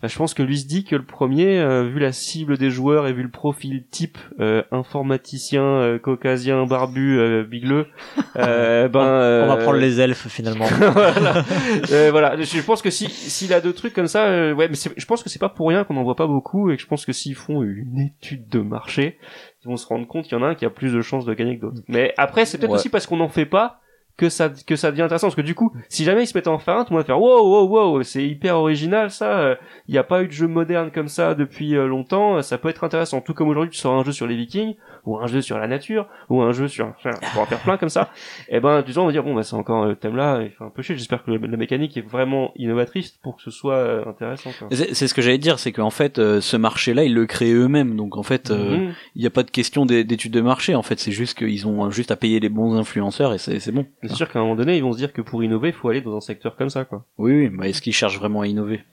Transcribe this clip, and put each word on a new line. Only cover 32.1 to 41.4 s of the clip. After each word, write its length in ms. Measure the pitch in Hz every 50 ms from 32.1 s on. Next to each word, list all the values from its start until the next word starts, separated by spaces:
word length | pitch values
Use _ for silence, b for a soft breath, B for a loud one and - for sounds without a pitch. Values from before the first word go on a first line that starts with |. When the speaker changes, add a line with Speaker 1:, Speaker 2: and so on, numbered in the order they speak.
| - 190 208 208 196 160
Speaker 1:
euh, 40 |
ça 160 | 135 - - 123
peut 100 | - 160
être 140 | 160 - -
intéressant. » 380 | 160 - 165 165 160 - 131 -
Tout 80 | - 160
comme 140 | - 156 151
aujourd'hui, 240 | 151 147 160 170
tu 80 | - -
sors 140 | - 135 127 131
un 60 | 131
jeu 80 | 139
sur 160 | 143 - - 117
les 80 | 120
Vikings, 400 | 117 120 117 - 196 214 220 208 B B B B B B
ou 120 | - 110 107
un 80 | 117
jeu 160 | 120 117 135
sur 160 | 127 - 107 107
la 80 | 110 110
nature, 400 | 127 139 139 - 220 220 202 B B B B B
ou 120 | 120 127 120
un 80 | 117
jeu 160 | 120 123 135 143
sur, 180 | - - 113 110
enfin, 300 | 110 _ - 127 120 101 - - -
on 20 | 110
va 40 |
en 40 | 104 -
faire 140 | 123 117
plein 160 | - - 190 196
comme 120 | - 160
ça. 220 | - - 170 - - - - -
Speaker 3:
<laughs> 200 | - - - -
Speaker 1:
Et 100 | - 120
ben, 240 | 117 143 147 147 135
tu 80 | 131 123
sais, 60 | 156
on 60 | 185 175
va 40 |
dire, « 120 | 143 151 131
Bon, 100 | 143 139
bah, 80 | 110
c'est 140 | 110 - -
encore, 300 | 110 101 - 117 113 107
euh, 40 | 107
le 60 | 101
thème 200 | - - 110 113 123
là, 240 | 139 147 139 120 110
il 80 | 104
fait 120 | 98 _ 113
un 40 | 107
peu 140 | - - 131
chier. » 120 | - 180 135
J'espère 260 | 120 - - 120 -
que 80 | -
la, 160 | 113 113